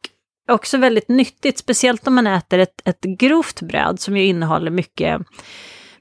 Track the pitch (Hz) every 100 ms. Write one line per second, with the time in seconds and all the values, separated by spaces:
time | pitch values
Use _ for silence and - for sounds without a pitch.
0 | - _ _ _ - 226 - 269 254 220
1 | - 254 254 - 285 262 - 247 247 233
2 | 269 254 214 190 - 180 185 - - 175
3 | 190 190 254 330 - - 165 160 170 180
4 | - 202 190 175 160 160 175 175 - -
5 | 160 160 170 - - - - - - _